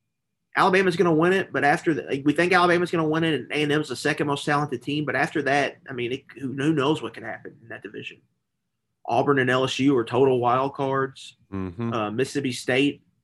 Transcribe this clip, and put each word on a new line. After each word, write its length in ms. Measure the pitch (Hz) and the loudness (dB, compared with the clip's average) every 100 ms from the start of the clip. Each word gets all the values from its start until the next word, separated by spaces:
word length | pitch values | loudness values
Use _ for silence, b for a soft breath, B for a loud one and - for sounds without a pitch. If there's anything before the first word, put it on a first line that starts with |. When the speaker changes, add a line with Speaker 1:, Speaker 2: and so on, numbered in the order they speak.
| _ _ _ _ _ - | _ _ _ _ _ 0
Speaker 1:
Alabama's 400 | 180 185 190 170 | 4 4 4 2
gonna 160 | 175 | 2
win 220 | 156 175 | 4 4
it, 180 | 190 - | 2 0
but 100 | 139 | 0
after 300 | 143 165 - | 2 2 0
the, 100 | 147 | -4
like, 180 | 73 135 | -2 -2
we 80 | 139 | 0
think 220 | 147 175 | 2 2
Alabama's 360 | 180 175 175 175 | 4 4 2 0
gonna 160 | 170 156 | 0 0
win 160 | 160 | 0
it, 120 | 165 | 0
and 180 | 143 113 | -2 -2
A 100 | 139 | -2
and 80 | 147 | 0
M's 200 | 147 143 | 0 -2
the 60 | 120 | -4
second 300 | 147 151 147 | -2 0 -2
most 200 | 143 - | -2 0
talented 360 | 147 143 120 | 0 0 -6
team. 220 | - 147 | -6 -4
But 100 | 143 | -2
after 280 | 127 151 160 | -2 -2 -2
that, 340 | 135 143 135 - - | 0 0 0 -4 -12
I 60 | |
mean, 200 | 127 120 | -8 -6
it, 120 | 131 - - | -6 -10 -12
who, 140 | 139 | -8
who 180 | 139 143 | -2 0
knows 300 | 156 135 156 | 2 2 0
what 100 | 110 | -4
can 100 | - | -12
happen 320 | 110 107 - 90 | -12 -12 -14 -20
in 60 | 117 | -18
that 140 | 107 | -16
division? 400 | 101 107 - - _ _ _ _ _ _ _ _ | -14 -14 -14 -18 _ _ _ _ _ _ _ _
Auburn 360 | - 117 143 139 | -2 0 2 2
and 100 | 127 | 2
L 140 | 127 | 2
S 140 | 131 - | 0 0
U 160 | 135 | 2
are 100 | 135 113 | 2 2
total 340 | 120 135 127 | 2 4 4
wild 320 | 120 127 135 | 2 2 0
cards. 640 | 139 135 135 135 135 - - _ | -2 -4 -2 -4 -8 -20 -20 _
Speaker 2:
Mm-hmm. 400 | 98 92 87 117 | -8 -6 -6 -4
Speaker 1:
Uh, 180 | 117 104 | -2 -2
Mississippi 420 | 110 135 143 131 | -2 -2 -2 -4
State 500 | 120 - 127 143 139 _ _ | -4 -2 2 0 -2 _ _